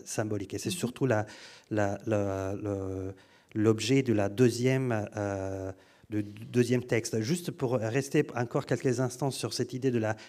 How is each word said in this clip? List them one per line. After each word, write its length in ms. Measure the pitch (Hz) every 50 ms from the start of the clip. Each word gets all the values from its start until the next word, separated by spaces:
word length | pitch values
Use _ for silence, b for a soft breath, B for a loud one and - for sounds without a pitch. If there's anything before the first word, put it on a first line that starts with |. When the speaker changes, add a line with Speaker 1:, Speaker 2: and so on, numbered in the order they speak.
| -
Speaker 1:
symbolique. 500 | - - - 110 107 104 101 98 - -
Et 40 | 98
c'est 120 | - 117
Speaker 2:
Mhm. 60 | 95
Speaker 1:
surtout 300 | 87 - 117 - - 143
la, 200 | 131 110 107 107 110 B B B B B B B B
la, 260 | 110 107 104 98 101 101 -
la, 480 | 113 110 104 101 101 95 95 95 95 101
le, 580 | 101 107 104 101 98 95 95 95 95 95 95 98 B B B B B B B -
l'objet 500 | 113 104 110 110 107 113 110 131 139 131
de 80 | 117 110
la 140 | 104 98 101
deuxième, 760 | 101 101 127 120 113 113 123 131 131 135 131 127 113 107 101 - -
euh, 560 | 107 101 101 98 98 95 95 95 95 95 95 95 B B B B B B B
de, 120 | 117 107
deuxième 640 | 101 104 104 107 113 131 120 123 123 110 127 123 120
texte. 360 | - 127 113 113 - - 113
Juste 300 | 110 113 165 180 175 170
pour 220 | 127 - 139 117 123
rester 520 | 123 107 113 113 139 131 135 - 151 147 147 -
encore 300 | 120 120 117 - 147 135
quelques 340 | - 139 - - 139 123 110
instants 320 | 131 127 - - 151 139
sur 220 | 123 - - 113 -
cette 200 | - 123 - -
idée 160 | 127 120 135
de 80 | 120 120
la 180 | 107 107 107 107 B